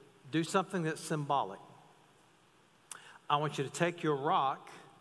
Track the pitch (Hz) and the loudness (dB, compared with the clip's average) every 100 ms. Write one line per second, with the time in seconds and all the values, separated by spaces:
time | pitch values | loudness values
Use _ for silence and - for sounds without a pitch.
0 | - - 135 147 160 196 180 190 160 156 | -20 -20 -2 0 2 2 2 0 -2 -2
1 | - 156 143 139 101 98 - - - - | -2 -2 2 2 0 -6 -16 -20 -20 -20
2 | - - - _ _ _ _ _ _ - | -20 -20 -20 _ _ _ _ _ _ -18
3 | - - - 147 151 147 131 - 175 175 | -18 -14 0 2 2 -2 -4 0 0 2
4 | 156 143 147 180 135 156 - - - - | 0 0 2 2 2 -2 -10 -20 -20 -20